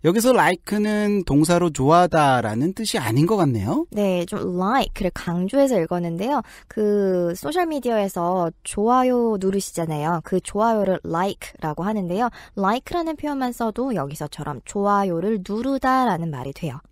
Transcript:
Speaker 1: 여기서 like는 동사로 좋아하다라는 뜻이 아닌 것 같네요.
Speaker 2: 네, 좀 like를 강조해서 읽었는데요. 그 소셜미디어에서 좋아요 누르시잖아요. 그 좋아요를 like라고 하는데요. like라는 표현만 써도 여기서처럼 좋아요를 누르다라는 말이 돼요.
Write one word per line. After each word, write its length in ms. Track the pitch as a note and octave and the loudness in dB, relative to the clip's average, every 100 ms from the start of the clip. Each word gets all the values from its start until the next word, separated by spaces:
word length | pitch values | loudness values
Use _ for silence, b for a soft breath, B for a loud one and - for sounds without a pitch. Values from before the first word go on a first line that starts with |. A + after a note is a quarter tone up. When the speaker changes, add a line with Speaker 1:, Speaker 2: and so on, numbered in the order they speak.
Speaker 1:
여기서 300 | D#3 G3+ A#3 | 2 2 4
like는 880 | A#3 D#3 F#3+ - G#3 G#3 G#3 G#3 G#3 F3 | 4 4 2 -2 -2 0 2 2 0 2
동사로 440 | C#3 D#3 F3 F3 | 2 4 4 2
좋아하다라는 1040 | C#3 C3+ E3+ F3+ E3+ C#3+ B2+ A2 A2 D#3 | 2 6 6 6 4 4 4 0 0 -2
뜻이 240 | F#3+ A3 A3+ | -2 -4 -2
아닌 280 | A#2 A#2 E3 | 0 2 4
것 120 | A3 | 4
같네요. 480 | D#3 A2+ G2 A3 E4+ | 2 2 0 -2 -2
Speaker 2:
네, 340 | G#3 G3+ F3+ F3 | -2 0 0 -2
좀 340 | G#3 - F3+ | -4 -4 -2
like를 520 | F#3 C4 A3+ - F#3 | 0 0 0 -2 -4
강조해서 680 | - - F3 F#3 C4+ C#4 A3+ | -4 -4 -2 0 2 2 2
읽었는데요. 640 | D#3+ F3+ F3 E3+ G#3+ C#4+ B B B | 0 -2 -4 -4 -2 -2 B B B
그 680 | - G#3 G#3 G3 F3+ F3 F3 | -2 0 2 2 2 0 -2
소셜미디어에서 1160 | - E4 E4+ D4+ A#3+ A3+ G3 F#3+ F3 F#3 E3+ - | -4 -2 -2 -2 -2 0 0 -2 -2 0 -2 -6
좋아요 760 | - - G#3+ B3+ B3+ B3 A#3 G#3 | -10 -4 2 2 4 2 0 0
누르시잖아요. 800 | F#3+ G3 - - E3 D3+ D3+ E3+ | 0 -2 -4 -6 -4 -2 -2 -2
그 180 | - F#3 | -2 -4
좋아요를 580 | - G3+ A3+ A3 F#3+ F#3 E3 | -2 0 2 2 2 0 -2
like라고 800 | E3 F#3+ - - - D#3+ D3 | -2 -2 -4 -12 -8 -6 -4
하는데요. 460 | F3+ A3 F3 F3+ A#3+ B B - | -4 -2 -4 -2 -2 B B -2
like라는 580 | F#3+ A#3 - F4 E4 D4+ | 0 0 -2 -4 -4 -6
표현만 380 | D4 C#4 B3+ | -6 -4 -4
써도 420 | B3 A#3 G#3+ C4 G#3 | -4 -4 -4 -4 -2
여기서처럼 680 | C#3 D#3 D3+ - D3 C3+ - | -4 -6 -10 -8 -8 -10 -8
좋아요를 760 | G#3 G3+ G3+ G3 E3 F#3 A3 F#3 | -2 2 2 2 0 0 -2 -4
누르다라는 800 | G#3 B3+ C4+ C4 C4 B3+ E3+ E3 | -4 -2 -2 2 2 2 0 -2
말이 220 | C#3 C3+ | -6 -8
돼요. 280 | - E3 B2+ _ | -6 -8 -8 _